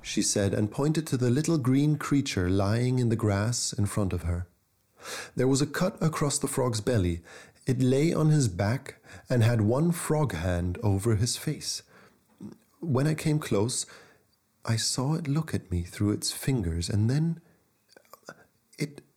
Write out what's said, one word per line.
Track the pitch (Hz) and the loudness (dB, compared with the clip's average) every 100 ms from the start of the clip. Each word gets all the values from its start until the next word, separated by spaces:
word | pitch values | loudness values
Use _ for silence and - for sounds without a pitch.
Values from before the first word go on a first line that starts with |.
she | - - | -4 -2
said, | 98 104 98 | 0 2 2
and | 95 107 | 2 -2
pointed | - 143 160 156 | 0 0 0 -2
to | 131 | 0
the | 123 | 2
little | 127 156 165 | 2 2 0
green | 123 131 147 147 | 2 2 2 0
creature | - 143 131 - 90 | 2 0 0 0 2
lying | 95 98 113 127 127 | 2 2 2 2 2
in | 120 | 0
the | 110 | 2
grass | 110 98 107 123 - | 2 2 0 -2 -4
in | - 101 | -2 -2
front | - 98 | 0 -2
of | 87 | -2
her. | 85 87 92 _ _ _ _ _ - - - - | -2 -4 -4 _ _ _ _ _ -14 -12 -10 -2
There | 127 | 2
was | 135 | 2
a | - | 0
cut | - 185 - | 0 -2 0
across | 165 - 147 - | -2 0 -2 -2
the | 131 | -4
frog's | - 127 110 | 0 0 0
belly. | 104 120 87 85 - - - _ - | 0 2 2 -2 -8 -20 -20 _ -2
It | 123 | 2
lay | 131 131 160 | 4 4 2
on | 175 156 | 2 4
his | 151 123 | 4 2
back | 87 101 131 - - - - - | 0 -2 -2 -6 -20 -20 -20 -2
and | 123 | 2
had | 110 117 | 4 4
one | 104 127 170 | 2 2 2
frog | 170 - 151 147 | 0 -2 0 0
hand | 87 90 87 90 90 | 0 0 0 -2 -2
over | 107 95 107 110 | 0 2 2 2
his | 117 - | 2 -2
face. | - 135 - - - - - _ _ _ - - _ _ | -4 -6 -6 -8 -12 -20 -20 _ _ _ -18 -18 _ _
When | 175 127 147 | -2 0 0
I | 156 | 0
came | 160 151 | 0 -2
close, | - 101 113 - - - - _ _ _ _ _ | 0 0 0 -2 -8 -14 -20 _ _ _ _ _
I | - 113 | -4 -2
saw | - - 131 160 | -2 -2 -2 -2
it | 160 | 0
look | 143 160 - | -2 -2 -6
at | - | -4
me | 87 | -4
through | 85 - 101 | -4 -2 0
its | 107 - | 0 -4
fingers, | - - 131 85 82 87 | -4 -2 -2 0 -2 0
and | 107 110 | 2 2
then | 139 165 165 _ _ _ _ _ - _ - - - _ _ _ - | 2 0 -2 _ _ _ _ _ -20 _ -20 -20 -20 _ _ _ -10
it | 156 - _ | -10 -10 _